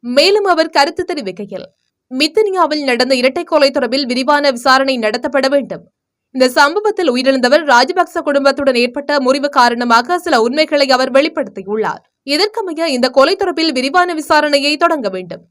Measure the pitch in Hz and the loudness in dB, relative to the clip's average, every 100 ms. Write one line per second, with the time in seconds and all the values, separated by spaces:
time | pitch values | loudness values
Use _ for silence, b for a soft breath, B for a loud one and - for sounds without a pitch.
0 | 233 254 339 415 392 330 320 320 285 330 | 0 2 4 2 2 0 0 0 0 -2
1 | 359 339 202 185 202 185 - _ _ _ | -6 -6 -6 -10 -12 -12 -14 _ _ _
2 | _ 254 311 320 427 370 320 302 277 240 | _ -2 0 2 0 0 0 0 -2 -2
3 | 254 269 247 302 339 311 277 277 247 262 | 0 2 0 -2 -4 0 0 0 -2 -4
4 | 269 247 262 294 285 240 262 262 269 254 | -2 -4 0 2 2 0 2 2 2 -2
5 | 214 226 285 277 262 285 240 170 _ _ | -2 -2 -4 -2 0 0 -2 -12 _ _
6 | _ _ _ 262 254 277 285 359 415 403 | _ _ _ 0 0 4 2 2 -2 0
7 | 339 247 262 269 247 294 302 240 254 359 | -2 0 0 0 2 2 4 2 2 0
8 | 330 349 302 277 277 269 277 247 240 240 | -2 -2 -2 2 2 2 0 0 -2 -4
9 | 285 294 247 277 285 285 240 240 240 233 | -4 -2 0 0 0 2 2 2 2 2
10 | 240 349 349 262 226 285 311 294 277 254 | 2 -4 0 0 0 0 0 2 2 2
11 | 262 262 311 320 262 - 190 214 190 - | 2 2 0 -4 -8 -10 -8 -4 -4 -6
12 | _ _ - 294 415 440 415 311 330 254 | _ _ -4 -2 -2 -4 -8 -4 -4 -2
13 | 254 254 277 381 381 320 320 254 262 359 | 0 4 2 2 -4 -2 -2 -2 0 0
14 | 359 320 302 311 302 285 285 302 339 320 | 0 -2 0 0 2 0 0 0 0 0
15 | 214 190 180 175 _ | -4 -8 -12 -16 _